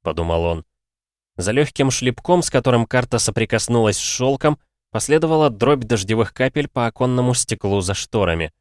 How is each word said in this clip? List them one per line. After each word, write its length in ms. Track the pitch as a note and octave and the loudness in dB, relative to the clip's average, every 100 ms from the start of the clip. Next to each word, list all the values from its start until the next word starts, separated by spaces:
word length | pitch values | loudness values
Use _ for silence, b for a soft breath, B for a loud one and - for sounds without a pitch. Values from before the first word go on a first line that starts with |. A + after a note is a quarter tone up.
подумал 420 | E2 D#2+ E2 E2 | -6 -2 0 0
он. 220 | E2+ E2 - _ _ _ _ _ _ - | 0 -2 -6 _ _ _ _ _ _ -8
За 160 | F#2 | -2
легким 360 | B2 D3 - C3+ | 0 0 0 0
шлепком, 540 | - B2 B2 - C#3 | 0 -2 -2 0 0
с 60 | - | 2
которым 360 | C3 C3 A#2+ A2+ | 0 2 2 2
карта 320 | B2+ B2 A#2 | 0 0 -2
соприкоснулась 760 | - G#2 A2 A2+ - A#2 A2 G2 | -2 -2 -2 -2 0 2 2 0
с 60 | |
шелком, 580 | - - B2+ C3+ D3+ D3+ _ _ _ | -4 -2 0 2 0 0 _ _ _
последовала 580 | A2 - D3+ D#3+ D#3+ D3+ | -6 0 2 2 2 2
дробь 360 | G#2 A#2 C#3+ A2+ | 2 2 2 0
дождевых 480 | A2+ F#2+ A2 A2 | -2 0 0 -2
капель 340 | - B2+ D3+ D3 | 0 -2 -2 -4
по 180 | - A#2 | -2 -4
оконному 480 | - B2+ B2+ B2 | 0 0 2 0
стеклу 460 | B2 - G#2 G2+ G2+ | 0 -2 -4 -2 0
за 140 | F#2 | 0
шторами. 580 | G2 - A2+ F#2 E2 D#2 - | -4 -4 0 0 0 -4 -8